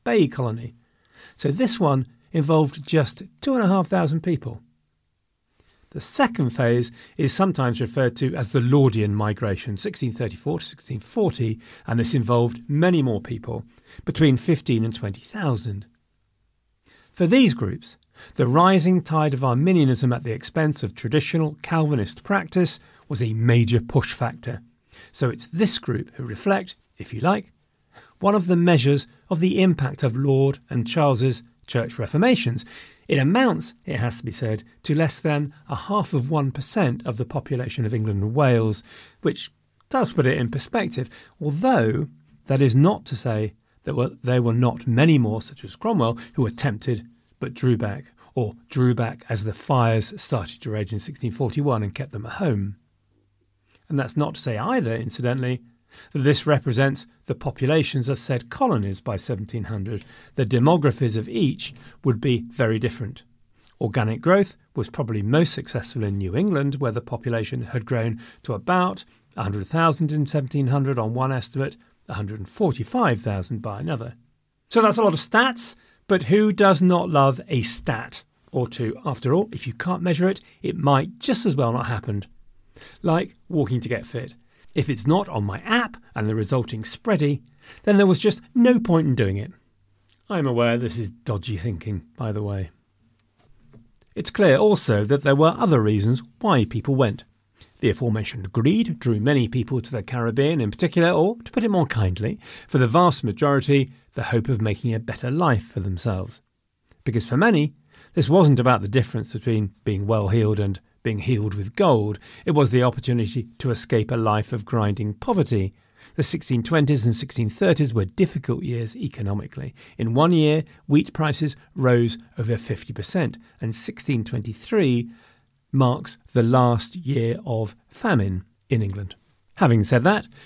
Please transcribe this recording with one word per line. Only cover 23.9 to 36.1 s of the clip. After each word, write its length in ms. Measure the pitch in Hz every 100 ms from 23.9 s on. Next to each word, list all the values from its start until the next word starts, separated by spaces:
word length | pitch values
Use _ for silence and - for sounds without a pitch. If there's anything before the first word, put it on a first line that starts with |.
| 135 -
factor. 480 | - 117 - 120 104 - _ _ - -
So 200 | - 127
it's 160 | - -
this 320 | 165 214 -
group 320 | - 117 120 -
who 60 |
reflect, 520 | 123 101 196 190 - - _ -
if 160 | - 117
you 40 |
like, 320 | 160 208 - _ _ _ _ - - -
one 160 | 190 208
of 100 | 175
the 100 | 175
measures 520 | 175 156 135 143 - _ -
of 120 | 165
the 200 | 185 196
impact 440 | 190 156 135 147
of 120 | 135 123
Laud 440 | 139 135 139 135 -
and 160 | 127 113
Charles's 560 | 165 147 117 131 120 - _ -
church 320 | 123 - -
reformations. 680 | 107 151 240 240 120 120 - - - _ -
It 100 | 139
amounts, 560 | 135 233 254 160 - - -
it 120 | 113
has 200 | 117 -
to 80 | 107
be 60 |
said, 320 | - 113 110 - _
to 100 | -
less 260 | 151 156 -
than 340 | 160 147 147 - -
a 80 | 151
half 380 | - 208 -